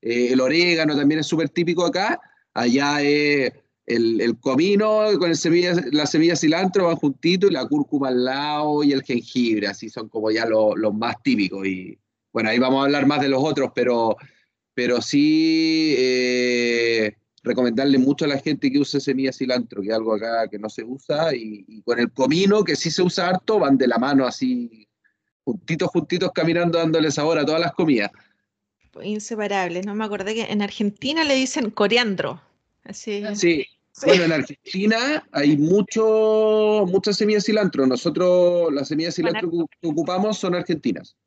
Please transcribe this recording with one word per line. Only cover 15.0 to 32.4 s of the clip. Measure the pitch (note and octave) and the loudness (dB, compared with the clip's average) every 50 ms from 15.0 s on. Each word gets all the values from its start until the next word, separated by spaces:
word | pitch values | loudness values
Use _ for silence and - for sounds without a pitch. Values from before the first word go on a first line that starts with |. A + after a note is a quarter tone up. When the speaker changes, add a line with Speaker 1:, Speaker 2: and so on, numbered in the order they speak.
Speaker 1:
sí, | A#2 - - C#3+ D3 D#3 D#3 D#3 D#3+ D#3+ D#3+ D#3+ D#3+ D#3+ D#3+ D#3+ D#3 D#3 D3 | -2 0 0 2 2 4 2 2 2 2 2 0 0 0 0 0 0 0 0
eh, | B2 B2+ B2+ B2+ B2+ B2+ B2+ B2 B2 B2 B2 B2 A#2+ A#2+ A#2+ A#2 A#2+ A#2 A#2 A#2 A2+ A2 G#2+ - _ _ _ _ _ | 0 0 0 0 0 0 0 0 0 0 0 0 0 0 0 0 0 0 0 0 0 0 -2 -4 _ _ _ _ _
recomendarle | _ A#2+ A#2 A#2+ B2+ A#2+ A#2 A#2+ C3+ C#3+ C3+ | _ -4 -2 0 0 0 0 0 2 2 4
mucho | C3 B2+ C#3 C#3+ - E3 | 4 4 2 2 0 0
a | C#3+ | -2
la | C#3+ C3+ | -2 -2
gente | - D#3+ D3+ - - C#3 | -2 -4 -4 -2 -2 0
que | B2+ C#3+ | 2 0
use | C#3+ - - C#3+ | 0 0 -2 -4
semilla | C3+ C#3+ C3 C3 C3+ C3 | -2 -2 -2 -2 -2 -4
de | B2+ - | -4 -4
cilantro, | C3+ B2 B2+ B2 A#2+ A2 - G2+ | -4 -2 -2 -2 -2 -6 -8 -8
que | F#2+ G2+ | -4 -2
es | A2 | -2
algo | A2+ A2 A2+ A2 | -2 0 -2 -2
acá | G#2 G#2+ A2+ A2+ - F#2+ F#2 | -2 -4 -4 -2 -2 -2 -4
que | G#2+ G2+ | -6 -10
no | G#2 A2 | -10 -10
se | - - A2 | -10 -10 -12
usa, | A2+ C3 C3+ _ - D3+ D3 D#3+ E3 C#3+ | -10 -12 -14 _ -6 -4 -2 -2 -2 -4
y, | B2 A2+ A2 G#2+ G#2 - | -4 -8 -12 -14 -14 -18
y | - A2 A2 | -20 -20 -12
con | - - A#2+ A#2+ | -4 -4 -2 0
el | A#2+ A#2 | -2 -4
comino, | _ - C3 B2+ D3+ F3 G3 G3 G3+ G#3+ | _ -2 0 2 2 2 4 4 4 2
que | G3 - D3+ | 2 0 -2
sí | C3+ - E3+ | -4 -4 -4
se | D#3 - | 0 0
usa | F3+ F3+ - - F3 F3+ | 0 0 0 -2 -2 -2
harto, | F#3 F3+ _ - A3 G#3 | -2 -2 _ 0 0 2
van | E3 C#3 C#3 C3 | 4 4 4 4
de | C3 | 4
la | A#2+ A#2 | 2 2
mano | A#2 B2 C#3 C#3+ C3+ C3 | 0 0 2 2 2 2
así, | A#2+ A2+ - B2+ B2+ B2+ B2 A#2+ A#2 A2+ A2 G#2+ _ _ _ _ _ _ _ _ _ _ _ _ | 0 -2 -4 -4 -2 -2 -4 -6 -10 -14 -20 _ _ _ _ _ _ _ _ _ _ _ _ _
juntitos, | - A#2 - _ - E3 D3+ F#3 E3 | -8 -8 -6 _ -6 -4 -4 -4 -2
juntitos, | - F3 D#3 - F3 F3+ - - | -2 -2 -2 -2 -2 -2 -2 -2
caminando, | - - D#3+ E3+ E3 E3+ F3 E3+ E3 E3+ | -2 -2 0 0 0 0 0 0 0 0
dándole | E3 D#3+ D#3+ E3 D#3 D#3 | 0 2 2 0 0 0
sabor | C#3 - D3 D#3 E3 D#3 | -2 -2 0 0 0 0
a | C#3+ | 0
todas | C#3+ D#3 E3 | 0 0 0
las | E3+ E3+ | -2 -2
comidas. | - - F3+ D#3+ C#3 A2 G2+ G#2 _ _ _ _ _ _ _ _ _ _ _ _ _ _ _ _ _ - | 0 0 2 2 2 2 0 -2 _ _ _ _ _ _ _ _ _ _ _ _ _ _ _ _ _ -14
Speaker 2:
Inseparables, | - G3 G#3+ G#3+ G#3 - A#3 G#3+ G#3 G3+ G3+ G3 F#3 F3 E3+ F3+ F#3+ | -8 -8 -8 -8 -8 -8 -8 -6 -4 -2 -2 -2 -2 -2 -4 -6 -6
no | G#3 G3+ | -6 -6
me | G#3+ A3 | -6 -6
acordé | G#3 G#3 G3+ F#3+ G3 A3 | -6 -6 -6 -6 -6 -4
que | A3+ A3 | -6 -6
en | - - G#3 | -4 -2 -4
Argentina | G3+ G3+ - - G#3 G3+ G#3 _ - B3+ D4+ E4 D#4+ | -4 -4 -4 -4 -4 -4 -4 _ -8 -4 -2 -2 0
le | D4 C#4 | 2 2
dicen | C4 C4 B3+ - D#4 B3 G#3+ | 0 0 -2 -2 -4 -4 -4
coriandro, | A#3+ - G#3 G#3 A3 A#3+ B3 G#3+ G3 F3 E3 C3+ B2+ E3+ | 0 0 0 2 2 2 2 0 -2 -4 -6 -6 -8 -10